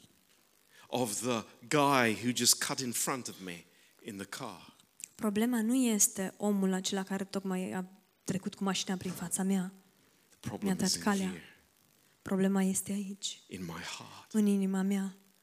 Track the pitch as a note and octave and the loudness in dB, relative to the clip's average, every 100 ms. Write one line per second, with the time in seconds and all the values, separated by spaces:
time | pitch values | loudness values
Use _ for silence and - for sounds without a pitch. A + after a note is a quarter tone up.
0 | - _ _ _ _ _ _ - - B2 | -20 _ _ _ _ _ _ -20 -4 0
1 | B2 G2+ B2 A#2 - - A#2 D3+ C#3+ C3+ | 0 0 0 -2 -4 -16 0 4 6 6
2 | A#2 G2 A#2+ A#2 A#2+ - - C3+ B2+ A2 | 6 4 0 4 4 4 0 -4 -4 -2
3 | - C3+ A#2 F#2+ F#2 E2+ - _ _ _ | -2 -4 -6 -10 -10 -10 -14 _ _ _
4 | - G2 G2 - B2 E2+ - - _ - | -14 -10 -10 -8 -10 -12 -18 -20 _ -16
5 | - - A3 G#3 A#3+ A#3+ A3 C4 A#3+ G#3 | -16 -4 -2 0 0 2 2 4 4 4
6 | - - F#3+ - G#3 G3 F#3+ F#3 F#3+ G3 | 2 2 -6 -2 0 4 2 2 0 -4
7 | F#3+ G3 F#3+ G3 F#3+ F#3 F#3 F#3 F#3 - | -2 -4 -4 -4 -2 -4 -4 -6 -8 -14
8 | _ _ - F#3+ G#3 - G3 F3+ - F#3 | _ _ -6 -4 -6 -2 -2 0 -2 -4
9 | F#3 - E3+ - F#3+ G3 F#3 - _ _ | -4 -8 -6 -2 0 0 -2 -10 _ _
10 | _ _ _ _ - G#3 G3 F#3 F#3 F2 | _ _ _ _ -8 -4 0 2 2 2
11 | G#3 G3 F#3 F3+ - - _ _ _ _ | 2 2 0 -6 -14 -20 _ _ _ _
12 | _ _ - F#3+ F#3+ G3 F#3+ F#3+ - G3+ | _ _ -2 2 4 4 2 0 -2 -6
13 | G3 G3 - - - - E3 E2 - - | -6 -8 -10 -10 -12 -10 -8 -8 -10 -10
14 | A2 - - A3 G#3 G3 F#3+ F#3+ F#3+ G3 | -14 -18 -2 2 4 4 2 2 0 0
15 | F#3+ - _ _ | -2 -10 _ _